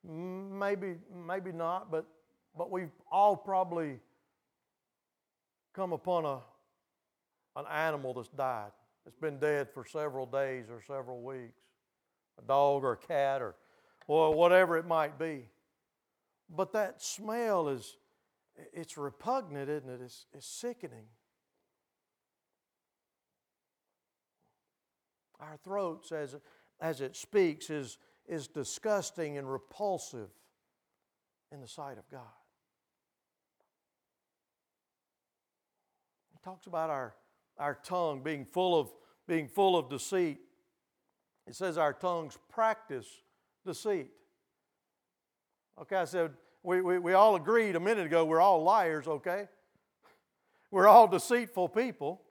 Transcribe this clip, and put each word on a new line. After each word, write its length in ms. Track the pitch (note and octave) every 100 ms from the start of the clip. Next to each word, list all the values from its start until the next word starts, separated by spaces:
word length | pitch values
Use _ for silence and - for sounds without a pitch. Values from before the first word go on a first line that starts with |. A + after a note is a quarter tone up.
| F3+
M-, 480 | D#3+ F3+ F#3 G3 G3
maybe, 380 | G3+ G3+ G3 E3+ - F3+ E3+
maybe 240 | F#3+ F#3+
not, 400 | E3 E3 F3+ -
but, 160 | D#3+ D#3+ _ _ _ _ D#3
but 140 | E3+
we've 220 | F#3 F3 - -
all 260 | F3+ G#3 G3
probably 640 | - F#3+ F#3 E3+ D#3 B2 _ _ _ _ _ _ _ _ _ _ _ _ _ _ _ _ _
come 180 | - F#3+
upon 320 | D#3+ - F3
a, 140 | D#3 C3+ A2+ _ _ _ _ _ _ _ _ _ _ -
an 100 | C#3+
animal 460 | D3+ D#3+ D3+ C3
that's 140 | B2+ A2+
died. 420 | C#3+ C3 A#2 G#2 _ _ _
It's 120 | - _
been 240 | D#3 C#3
dead 280 | D3+ D3 C#3
for 100 | -
several 420 | A#2+ D#3+ D3+ C3+ B2+
days 400 | C3+ C3+ B2+ A2
or 100 | A#2+
several 420 | - C#3 B2 B2
weeks. 360 | A#2+ C3 A#2+ _ _ _ _ _ _ _ _ -
A 80 | A2+
dog 380 | C3+ C#3+ C#3+
or 80 | C3
a 40 | A2+
cat 460 | - D3+ C#3 C3+
or, 140 | A2+ - _ _ _ _ -
or 260 | D3+ D#3+
whatever 440 | D#3 F3 F3+ F#3 E3
it 100 | E3+
might 320 | E3 D3+ D3
be. 280 | D#3+ D3 A2+ _ _ _ _ _ _ _ _ _ _
But 180 | E3 F#3+
that 280 | G#3+ G3 -
smell 680 | - - G#3+ A3+ A3+ G3 D3+
is, 280 | C3 G#2+ - _ _ _ _ _ - D#3
it's 260 | F3+ D#3+ -
repugnant, 720 | C#3+ - G#3+ C4 G3 C#3+ C#3
isn't 180 | D3+ C3
it? 120 | B2
It's, 240 | B2+ - -
it's 140 | C#3+ -
sickening. 600 | - A#3+ A#3+ D3+ A#2 A2 A2+ _ _ _ _ _ _ _ _ _ _ _ _ _ _ _ _ _ _ _ _ _ _ _ _ _ _ _ _ _ _ _ _ _ _ _ _ _ _ _ _ _ _
Our 180 | D3+ D3+
throats, 480 | F#3 G3 F#3 D#3+ -
as 240 | D#3+ C#3+
it, 80 | C#3+ _ _ _ _
as 200 | C3 C3
it 140 | C3+
speaks, 560 | - - G#3 F3+ D#3 -
is, 280 | D3+ B2+ - _ _ -
is 180 | E3 C3
disgusting 920 | D#3 B2+ - A3 G3+ - - D#3 C#3+
and 120 | C3+
repulsive 800 | C3+ - - G#3 F3 - B2+ G2+ _ _ _ _ _ _ _ _ _ _ _ _
in 100 | D3
the 80 | B2
sight 300 | - C#3+ A#2
of 100 | -
God. 100 | C#3 A#2 _ _ _ _ _ _ _ _ _ _ _ _ _ _ _ _ _ _ _ _ _ _ _ _ _ _ _ _ _ _ _ _ _ _ _ _ _ _ _ _
He 80 | -
talks 220 | - F#3 -
about 240 | E3+ D#3+
our, 240 | C#3+ A#2+ - _ _ _ _
our 160 | C#3+ C3
tongue 400 | - F#3 E3 C#3
being 220 | C#3+ D3+
full 340 | C3 F3+ F#3 E3+
of, 140 | A#2+ - _ _ -
being 220 | E3 D3
full 280 | - G3 F3+
of 120 | C3
deceit. 500 | C3+ - F#3+ E3+ C#3 - _ _ _ _ _ _ _ _ _ -
It 100 | -
says 220 | F#3 D#3+
our 160 | D3+
tongues 440 | C#3 F3+ E3+ D#3 - _
practice 580 | - A3 A3 - C3+ G#2 - _ _ _ _
deceit. 460 | F#3+ D#3+ A3 G3 C3 _ _ _ _ _ _ _ _ _ _ _ _ _ _ _ _ -
Okay, 160 | E3 F#3+
I 80 |
said, 280 | E3 F3+ E3 C3 _ _
we, 180 | F3 F3+
we, 180 | F#3 F3+
we 140 | F3
all 220 | F#3+ G#3+ F#3+
agreed 400 | D3 A3+ G#3+ E3+
a 40 |
minute 240 | F#3 A3
ago 200 | E3 E3
we're 160 | D#3+ D#3+
all 220 | F#3+ F3
liars, 440 | D#3+ A3 F3 D#3 C#3
okay? 400 | D3+ - F#3 G3+ _ _ _ _ _ _ _ _ _ _ _ _
We're 180 | G3 G3
all 200 | G#3+ A3
deceitful 640 | F3 - A#3+ A#3 - F3+
people. 500 | G#3+ B3 - C#3+ F#3 _